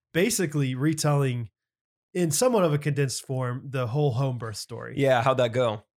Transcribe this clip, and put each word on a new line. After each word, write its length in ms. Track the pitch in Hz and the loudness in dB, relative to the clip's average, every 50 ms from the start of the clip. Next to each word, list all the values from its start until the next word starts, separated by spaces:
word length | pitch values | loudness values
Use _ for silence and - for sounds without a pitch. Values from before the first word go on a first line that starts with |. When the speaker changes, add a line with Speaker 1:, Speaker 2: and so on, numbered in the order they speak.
| _ _ - | _ _ 0
Speaker 1:
basically 600 | 165 185 240 - - 185 147 147 147 139 131 131 | 0 2 2 2 0 -2 -2 0 0 -2 0 -2
retelling 760 | 127 139 156 131 - - 151 147 143 139 131 120 120 117 - _ _ _ _ _ _ _ _ _ _ _ _ - | 0 0 0 0 0 0 0 2 2 0 0 -2 -4 -6 -10 _ _ _ _ _ _ _ _ _ _ _ _ -4
in 180 | 185 175 160 | -2 0 0
somewhat 320 | 147 - 247 254 247 214 180 | 2 2 2 2 4 4 4
of 80 | 160 147 | 4 2
a 40 | 147 | 2
condensed 480 | 147 151 139 143 143 127 - - - | 0 0 0 0 0 -2 -2 -8 -8
form 360 | - 135 127 127 123 123 135 - 143 | -6 -6 -4 -4 -4 -6 -6 -8 -8
the 180 | 123 135 123 113 | -4 -4 -4 -2
whole 240 | 117 147 147 143 | 0 0 0 2
home 260 | 110 123 139 135 123 117 | 2 0 0 -2 -2 -4
birth 200 | 117 113 101 - | -8 -10 -10 -10
story. 360 | - - 120 113 117 117 117 139 | -12 -12 -12 -12 -12 -10 -4 0
Speaker 2:
Yeah, 240 | 139 135 131 120 117 | 4 4 4 4 4
how'd 140 | 135 131 123 | 2 4 4
that 160 | 123 117 110 | 2 0 2
go? 300 | 127 127 117 107 110 - _ _ | 2 0 0 0 -4 -8 _ _